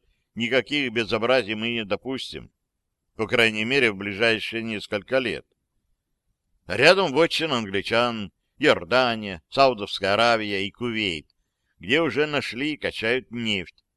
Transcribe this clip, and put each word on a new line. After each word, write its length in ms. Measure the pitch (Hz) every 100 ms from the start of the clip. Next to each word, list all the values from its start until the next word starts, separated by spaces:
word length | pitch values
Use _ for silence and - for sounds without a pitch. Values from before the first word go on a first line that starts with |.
| _ _ _ -
никаких 560 | 117 127 - 147 131
безобразий 600 | 113 104 107 113 131 101 110
мы 160 | 113
не 140 | 117 101
допустим. 640 | 101 123 131 - 76 55 _ _ _ _ _ _ -
По 120 | 107
крайней 380 | 120 113 107 110
мере, 260 | 139 117
в 60 | 98
ближайшие 680 | 101 98 117 110 - 113
несколько 540 | 113 104 - 104 - 131
лет. 280 | 120 71 - _ _ _ _ _ _ _ _ _ _ _ -
Рядом 460 | 104 147 190 175
вотчина 460 | 131 165 - 160 123
англичан, 720 | 104 98 - 117 120 113 95 _ _ -
Иордания, 840 | 147 101 85 127 123 113 104 87 _
Саудовская 640 | - 135 110 101 - 95 104
Аравия 520 | 120 113 104 98 98
и 40 |
Кувейт, 560 | - 120 110 101 78 - _ _ _ _ -
где 220 | 87 143
уже 260 | 160 131 151
нашли 460 | 143 - 110 151
и 40 | 143
качают 540 | 95 - 110 127 -
нефть. 540 | 117 113 101 82 - _